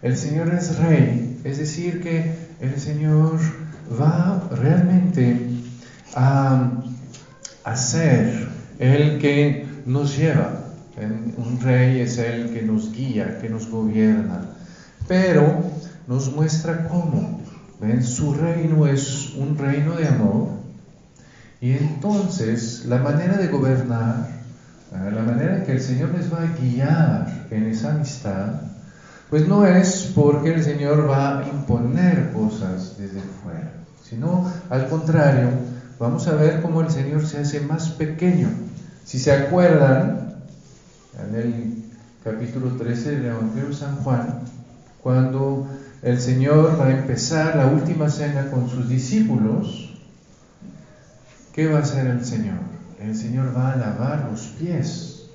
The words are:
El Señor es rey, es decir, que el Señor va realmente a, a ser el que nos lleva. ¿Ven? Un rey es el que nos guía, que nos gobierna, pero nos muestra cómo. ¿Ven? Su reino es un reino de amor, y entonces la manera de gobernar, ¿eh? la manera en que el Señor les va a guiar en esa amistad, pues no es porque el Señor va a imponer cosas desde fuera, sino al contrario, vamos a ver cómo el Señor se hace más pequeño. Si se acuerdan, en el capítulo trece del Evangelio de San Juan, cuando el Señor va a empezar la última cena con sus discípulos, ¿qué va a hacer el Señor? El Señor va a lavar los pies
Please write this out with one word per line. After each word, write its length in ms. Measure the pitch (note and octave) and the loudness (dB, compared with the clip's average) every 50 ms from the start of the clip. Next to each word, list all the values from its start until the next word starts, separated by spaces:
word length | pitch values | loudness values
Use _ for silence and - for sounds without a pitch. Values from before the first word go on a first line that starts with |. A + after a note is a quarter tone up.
El 140 | - B2 B2+ | 0 0 0
Señor 380 | - - D3+ D3 D#3 E3+ E3 E3+ | 0 0 -2 -2 0 0 2 0
es 240 | F3+ - - D#3+ - | 0 0 -2 0 0
rey, 600 | E3 E3 D#3 C#3 - A#2 A#2+ A#2+ A#2 - - - - | 4 4 4 4 4 2 0 0 -2 -4 -6 -8 -8
es 140 | C#3 C3+ C#3+ | -6 -6 -4
decir, 440 | D#3 D3+ - E3+ F3+ F3 E3+ F3 | -6 -6 -6 -6 -6 -4 -4 -4
que 320 | F3 E3+ E3 D#3+ D#3+ D#3+ - - - - - - | -4 -2 -2 -2 -2 -2 -4 -8 -10 -16 -14 -8
el 180 | - C3 C#3 C#3 | -6 -6 -4 -4
Señor 580 | - D3+ D3+ D3+ D3+ D3+ D3+ D3+ D#3 D#3+ D#3+ D#3+ D#3+ D#3 - - - - - - - - A#2+ A2+ | -6 -6 -4 -2 0 2 4 4 4 4 2 0 -2 -2 -2 -4 -10 -12 -14 -14 -12 -10 -4 0
va 460 | C3+ D3+ E3+ E3 F3 F#3 F#3+ F3+ - - | 2 2 2 2 2 2 0 -2 -2 -4
realmente 960 | B2+ A2 A#2+ D3 E3 F3+ - F3+ F#3 F3+ - - - C#3 B2 A#2+ A#2+ A#2+ A#2+ - - - - - - - - - - - - - - | -4 0 2 4 4 4 4 4 4 4 4 4 2 4 4 4 2 2 0 -4 -6 -6 -8 -10 -16 -18 -20 -20 -20 -20 -20 -12 -2
a, 560 | C3+ B2+ C3+ C#3 C#3 C#3 C#3 C3+ B2+ B2 A#2+ A2+ - - A#2+ B2+ - - - - - - - - - - - - - - | 2 2 4 4 4 4 4 4 4 2 2 -2 -4 -6 -8 -10 -12 -14 -18 -18 -20 -20 -20 -20 -20 -20 -20 -20 -12 -8
a 100 | - A#2 | -6 -4
ser 720 | - - - - E3 E3 D3+ C3 A#2 G#2 - - - - - - - - - - - | -2 -2 0 0 2 4 4 6 4 4 2 0 -2 -6 -6 -8 -12 -14 -16 -8 0
el 400 | B2 B2+ C#3 C#3+ D3 D3+ D3+ C3+ | 4 4 6 6 6 4 4 2
que 480 | - C#3+ C#3+ C#3+ D3 D3 - - - - - - - | 2 2 4 4 4 4 2 0 -4 -10 -12 -10 -6
nos 320 | B2 B2+ C#3+ D3 C#3+ B2 C#3 | -2 -2 0 0 0 0 2
lleva. 360 | D#3 D#3+ D3+ - A2 - - - - - - - - - - G#2+ | 2 2 4 2 0 0 -4 -8 -10 -12 -14 -16 -18 -18 -14 -10
¿Ven? 380 | G#2+ G#2+ A2 A2+ A2+ A#2+ - - | -6 -6 -6 -4 -6 -8 -6 -6
Un 220 | A#2+ A#2 B2+ B2 | -6 -4 -4 -2
rey 400 | A#2+ C3 B2+ B2+ B2+ B2+ C3 B2+ | 0 2 4 4 4 4 4 2
es 180 | A#2+ A#2 - - | 0 -2 -2 -2
el 360 | A#2 A#2 A#2 A#2 A#2+ A#2 A#2 | -2 -2 -2 -4 -4 -4 -4
que 80 | A2+ | -4
nos 320 | G#2+ G#2+ A2 G#2+ G#2 - - | -2 0 0 0 0 -2 -6
guía, 460 | B2 C3 C3+ A#2 G#2+ F#2+ F#2 F#2 - | -6 -4 -4 -2 -2 -2 -2 -4 -6
que 100 | - A2+ | -6 -6
nos 200 | A2+ A2 G#2+ - | -6 -6 -6 -6
gobierna, 840 | A2+ A2 A2 A2 G#2 A2 A2 G#2+ A2 G#2+ F#2+ F#2 F2+ F2+ - - - - - - - - - - - - - | -4 -2 -2 0 2 4 4 6 4 4 2 -2 -4 -6 -8 -10 -12 -16 -18 -20 -20 -20 -20 -20 -12 -12 -4
pero 600 | - F#3 F#3 F#3 F#3 E3+ D3 D3 D3+ F3+ - - - - - - - - - - - | 0 2 2 4 6 6 6 6 6 4 2 -2 -4 -4 -8 -12 -12 -18 -18 -8 -4
nos 260 | B2 C3+ C#3 C3 C3+ | -4 -2 -2 -2 -2
muestra 540 | D3 D#3 D#3+ - - - D#3+ E3 E3+ E3 E3 | 0 0 0 0 -2 -2 -2 -2 -2 -2 -2
cómo. 540 | F3 F3 D#3+ - - G#2+ - - - - - - - - - - - - | -2 -2 -2 0 0 -2 -2 -2 -6 -8 -10 -16 -18 -20 -20 -20 -14 -6
¿Ven? 200 | G#2+ G#2 A#2 B2+ C3 | -2 0 0 2 0
Su 300 | - - - D#3 D3 C#3+ | 0 -2 -2 -2 0 0
reino 520 | D3 D#3+ E3+ E3 E3+ D#3+ D#3 D#3 D#3 D3+ C#3 | 0 0 0 0 0 0 2 4 4 4 4
es 480 | C#3 C3+ C3+ - - - - - - | 4 2 0 -2 -6 -6 -8 -8 -6
un 220 | B2+ C3+ D3 D3+ C#3+ | -6 -4 -2 -2 -2
reino 400 | C#3 C#3 C#3+ D3 D3+ D#3+ E3+ E3 | 0 0 0 2 0 0 0 0
de 100 | D#3+ C#3+ | 2 2
amor, 400 | B2+ A2+ G#2+ G#2 - - - - - - - - - - - - - - - - _ _ - - - - - - - _ | 2 4 4 2 2 2 -2 -2 -6 -10 -12 -14 -18 -20 -20 -20 -20 -20 -20 -20 _ _ -20 -20 -20 -20 -20 -20 -18 _
y 140 | - B2+ C3 | -2 0 0
entonces 1120 | C3+ D3 D#3 D#3 - - G3+ G#3 G3+ F#3+ F3 - - A#2 A2 A2+ A#2 A2+ - - - - | 2 0 -2 -2 -2 -2 0 0 0 0 -2 -2 -2 -2 -2 -2 -2 -4 -6 -8 -8 -4
la 140 | A#2+ A#2+ B2+ | -2 0 0
manera 380 | C3+ D3 D3 D#3 E3+ F#3 G3 G3+ | 2 2 0 2 2 2 2 2
de 120 | F#3 D#3+ | 0 0
gobernar, 800 | C#3+ C#3 C3 C3 C3 B2 A#2+ A#2+ A#2 A2+ A2+ A2+ A#2 A#2 A2+ - - - - - - - - - - - - - - | 0 2 2 2 2 2 0 0 -2 0 0 0 0 -2 -4 -6 -8 -12 -14 -16 -18 -20 -20 -20 -20 -20 -20 -14 -10
¿eh? 180 | F#2+ F#2+ G2+ G#2 | -8 -6 -4 -4
la 80 | A2+ | -2
manera 360 | A2+ A2+ A#2+ B2 C3 E3+ F#3+ - | -2 0 0 0 0 0 0 0
en 60 | - | 0
que 100 | - C3 | 0 -2
el 60 | A#2+ | -2
Señor 300 | - - B2+ B2+ D3+ D#3+ F3 F3+ | 0 0 -2 -2 -2 -2 -2 -2
les 160 | D#3+ - E3 | -2 -4 -4
va 80 | E3 | -2
a 160 | E3 D#3+ - - | -2 -2 -2 -2
guiar 840 | B2+ B2 A#2+ B2 C#3 D3 D#3+ E3 D#3+ C3+ G#2+ - - - - - - - | -2 -2 0 0 2 2 4 4 4 4 4 0 -2 -4 -6 -10 -10 -6
en 160 | A2 G#2+ A2 A2 | -4 -2 -2 -2
esa 240 | A2 A2+ A2+ D3 | -2 -2 -2 -2
amistad, 680 | D3+ D3+ D3 C3 - - - G#2+ F#2+ F#2+ G2 A2 - - - - - - - - - - - - - - - - | -2 -2 -2 -4 -6 -8 -6 -6 -4 -4 -4 -4 -6 -6 -8 -10 -14 -14 -18 -20 -20 -20 -20 -20 -20 -20 -10 -2
pues 180 | - D3+ D#3 F3+ | 2 2 4 6
no 200 | G3+ G#3 G#3 F#3+ | 6 6 8 8
es 440 | F3+ F#3 - - - - - - - | 8 6 6 4 2 -2 -4 -2 2
porque 400 | - D3 D3 D3 D3 D3+ D#3+ E3 | 4 6 6 4 4 2 2 2
el 80 | E3 D3 | 2 0
Señor 440 | D3 C#3+ C#3 C#3+ C#3+ D3 D3 C3 C3 | 0 0 0 0 2 4 4 4 4
va 320 | C3+ C3+ C#3 C#3 C#3+ C3+ | 2 2 2 0 0 -2
a 80 | C#3 - | -4 -4
imponer 840 | D3 C#3+ - - A#2 A#2+ A#2+ B2 C#3+ E3 F3+ F3+ D#3+ C3 B2 - - | -6 -6 -2 0 0 0 0 0 2 4 4 4 4 4 2 0 -2
cosas 600 | A2 A2 G#2+ G2+ - G2 F#2 F2+ F2+ F2+ - - - | 0 -2 -2 -2 -2 -4 -4 -4 -6 -8 -10 -12 -12
desde 240 | G2+ G2 F#2+ G2 F#2+ - F#2 - - | -14 -12 -10 -10 -12 -12 -14 -14 -14
fuera, 300 | F2+ E2 D#2 D2+ D#2+ - - - - - - - | -12 -12 -10 -12 -12 -14 -16 -20 -20 -20 -20 -18
sino 480 | - - A2+ B2+ E3 F3+ F3+ F3+ - - - - - | -12 -8 -4 -4 0 0 0 0 -2 -4 -8 -8 -4
al 180 | - C3+ C3+ - | -2 -2 -2 0
contrario, 600 | - D#3 - - D3+ D#3 D3+ C#3 C3 B2 B2 B2 B2 - - - - - - - - - | -2 -2 0 2 4 4 6 6 6 4 4 2 0 0 -4 -6 -10 -12 -14 -18 -10 -4
vamos 280 | A#2 A#2+ - - - D#3+ | -2 -2 -2 0 0 0
a 60 | D#3 | 2
ver 300 | D3+ D3+ D#3 D#3 D#3+ E3+ | 4 4 4 4 2 -2
cómo 180 | E3+ D#3+ D#3+ | 0 0 0
el 80 | D#3+ - | 0 0
Señor 380 | - C3+ C3+ C#3 D3+ D#3 D3+ - | 0 -2 -2 -2 0 -2 -2 -2
se 100 | - C#3+ | -4 -4
hace 240 | D3 C#3+ - D3 | -4 -2 -2 -2
más 280 | C#3+ C#3+ D#3+ D3 - - | -4 -2 -4 -2 -2 -4
pequeño. 580 | - - D#3+ D3+ - - F3 F3+ F3+ D#3 B2 G#2+ - - - - - - - - - - - | -4 -4 -4 -4 -4 0 2 2 4 4 2 0 -2 -4 -8 -10 -12 -14 -16 -18 -20 -20 -20
Si 140 | - - B2+ | -8 -6 0
se 120 | - D3 | 4 4
acuerdan, 1040 | C#3 C#3 C#3 - E3+ F3+ F3 F3 D#3+ D3+ C#3 C3+ E3 - - - - - - - - - - - - - - - - - - - - - - - - B2 G#2 G2+ | 4 4 4 2 4 6 6 6 8 8 6 6 6 6 4 2 0 -2 -6 -8 -12 -14 -16 -18 -20 -20 -20 -20 -20 -20 -20 -20 -20 -20 -20 -20 -16 -14 -10 -6
en 60 | G#2+ | -4
el 480 | A2+ A#2 A#2+ A2+ A2+ - - - - - - - - - - - - - | -2 -2 -2 -2 -2 -4 -6 -6 -8 -10 -14 -16 -20 -20 -20 -20 -12 -8
capítulo 480 | A2 A2 A2+ B2 B2 B2+ C3 B2+ B2+ | -6 -6 -4 -6 -6 -6 -4 -4 -4
trece 400 | B2+ B2 A2+ A#2 A#2+ A#2 - D3+ | -4 -4 -4 -4 -4 -4 -2 -4
del 160 | D3 C3+ B2 A#2+ | -2 -2 -2 -2
Evangelio 420 | A2+ A2+ A2+ A2 G#2+ C3 C#3 C#3+ | -2 -2 -2 -2 -2 -4 -4 -4
de 60 | D3 | -6
San 220 | - C#3+ C#3 C#3 A#2+ | -6 -6 -6 -6 -4
Juan, 420 | - C3+ B2+ A#2+ A#2 - - - - - - - - - - - - - - - - | -2 0 0 0 0 -2 -6 -8 -8 -12 -14 -16 -20 -20 -20 -20 -20 -20 -20 -10 -2
cuando 640 | B2+ B2+ B2+ B2+ C3 C3 C3+ C3+ C#3 C#3 C3+ C#3 - - - - - - - | 0 2 4 2 2 0 -2 -2 -2 -2 -4 -6 -8 -10 -14 -16 -18 -20 -8
el 180 | - B2 B2 B2 | -2 0 0 0
Señor 580 | - B2 B2+ B2+ C3 C#3+ D3+ D#3 D#3 E3 D#3+ D#3 | 2 0 2 2 2 4 6 6 6 6 4 4
va 60 | C#3 C3 | 4 2
a 100 | C3 A#2+ | 2 2
empezar 580 | - - B2 A#2 - - E3 D#3 D#3 D#3+ - | 0 -2 -2 -2 -2 -2 0 0 0 2 2
la 120 | C#3+ C3+ C3+ | 4 4 4
última 420 | D3+ D3+ C3+ E3 F3+ D#3 D3+ D3 | 4 4 2 0 -2 0 0 0
cena 400 | D3 - D3 D3 C#3+ C#3 C3+ - | 0 0 -2 -2 -2 -2 -2 -2
con 180 | C3+ B2+ A#2+ B2 | -2 -2 -2 -2
sus 220 | B2+ B2+ B2 A#2+ | -2 -4 -2 0
discípulos, 1000 | B2+ C3 - - G3+ G#3+ A3 - C#3 A2+ G#2+ A2 - E3 - - - - - - - - - - - - _ _ - _ - _ _ _ - - - - - - - - - - - - - - - - - - - | 0 0 0 0 2 2 2 2 2 2 2 2 0 0 -2 -4 -6 -10 -14 -16 -18 -20 -20 -20 -20 -20 _ _ -20 _ -20 _ _ _ -20 -20 -20 -20 -20 -20 -20 -20 -20 -20 -20 -20 -20 -20 -20 -20 -20 -14 -4
¿qué 140 | - D#3 D#3+ | -2 0 2
va 120 | D3+ D3+ | 2 2
a 20 | C#3+ | 2
hacer 240 | C3+ - C3+ C3 B2+ | 2 0 0 0 0
el 180 | B2 A#2+ A#2 | 0 -2 -2
Señor? 340 | - - A3+ G#3 - - F3 - - - - - - - - | -4 -4 -4 -4 -4 -4 -6 -8 -8 -12 -14 -16 -18 -16 -12
El 140 | G2+ G#2+ A2 | -8 -6 -6
Señor 400 | A2 - A#2+ A#2+ C3 C3 B2+ A2+ | -6 -6 -4 -2 -2 -2 -2 -2
va 160 | B2 B2+ C3 | 0 0 0
a 40 | C3+ C3 | 0 -2
lavar 500 | A#2 G#2+ G2+ - A#2 C3+ D3+ D3+ C3+ A#2 | -2 -2 -4 -2 -2 -2 -2 -2 -4 -4
los 120 | G#2 G#2 - - - - | -6 -8 -10 -12 -12 -8
pies 640 | D#3+ F3 E3+ C#3+ B2 - - A#2 - - - - - - - | -6 -4 -2 -2 -2 -4 -4 -8 -10 -12 -16 -18 -20 -20 -20